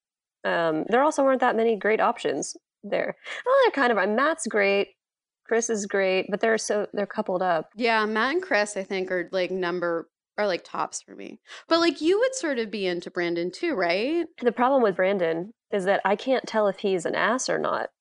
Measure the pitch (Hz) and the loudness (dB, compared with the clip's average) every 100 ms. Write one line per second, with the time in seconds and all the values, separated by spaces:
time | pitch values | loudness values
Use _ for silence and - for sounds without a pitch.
0 | _ _ _ _ 190 175 165 156 - 240 | _ _ _ _ -2 0 0 0 0 2
1 | 294 302 269 262 247 220 226 208 202 220 | 2 2 2 2 2 2 0 0 0 2
2 | 202 240 147 139 170 - _ _ 202 - | 2 0 -2 -4 -6 -12 _ _ -6 -4
3 | - - - - 494 539 480 285 247 208 | -4 -8 -12 -8 2 4 4 4 2 2
4 | 196 214 294 320 226 214 196 196 196 _ | 2 2 0 -2 -2 0 2 0 -2 _
5 | _ _ _ _ - 226 226 220 202 196 | _ _ _ _ -2 0 0 -4 -2 0
6 | 190 185 - 202 226 220 - 208 - - | 2 0 -2 -2 0 0 0 -2 -2 -4
7 | 196 - 208 180 185 165 - 208 233 226 | -4 -4 -2 0 0 0 -2 -2 2 2
8 | 214 220 247 339 370 208 208 214 196 190 | 2 0 0 -2 0 0 0 -4 -4 -4
9 | 185 180 170 190 180 185 175 180 170 165 | -2 -4 -2 -2 -2 -2 -4 -2 -2 -4
10 | - _ _ - 208 170 - - - - | -6 _ _ -4 -2 -2 -6 -6 -6 -8
11 | - - 98 - - - - 330 339 277 | -14 -16 -16 -16 -20 -20 0 2 2 2
12 | 311 403 523 523 320 240 220 208 185 175 | 2 2 2 0 -2 -2 -4 -4 -2 -4
13 | - 180 170 170 175 - 349 214 170 185 | -4 -4 -2 -2 -4 -4 -2 0 2 2
14 | 247 339 330 - 240 226 247 277 220 190 | 0 -2 -4 -2 -2 2 4 4 4 2
15 | 185 202 165 165 196 - _ 208 185 190 | 2 2 0 -2 -6 -14 _ -2 2 2
16 | 190 208 262 247 - 220 208 185 202 185 | 2 0 0 -2 0 0 0 0 -2 0
17 | - 160 180 254 - 160 156 110 - _ | -2 0 0 0 -2 -2 -2 -4 -6 _